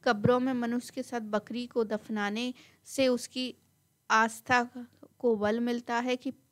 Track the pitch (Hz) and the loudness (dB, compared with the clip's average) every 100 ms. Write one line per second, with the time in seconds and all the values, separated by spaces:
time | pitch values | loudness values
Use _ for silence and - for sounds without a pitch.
0 | 269 214 220 247 254 254 233 240 - - | 2 2 4 4 2 -2 -2 -4 -6 -10
1 | 254 240 214 208 202 226 247 247 220 214 | -8 -8 -2 -4 -2 -8 -4 -2 -2 -2
2 | - 214 202 214 247 254 - _ - - | -4 -4 -2 -2 -4 -6 -18 _ -12 0
3 | 262 240 - 254 254 - _ _ _ _ | 2 2 -2 -6 -6 -8 _ _ _ _
4 | _ 220 226 226 - 247 240 247 240 _ | _ 2 2 -2 2 2 2 -6 -16 _
5 | - _ 247 220 208 226 240 240 233 233 | -20 _ 0 2 2 0 0 -2 -2 -2
6 | 247 254 277 - _ | 0 -2 -4 -10 _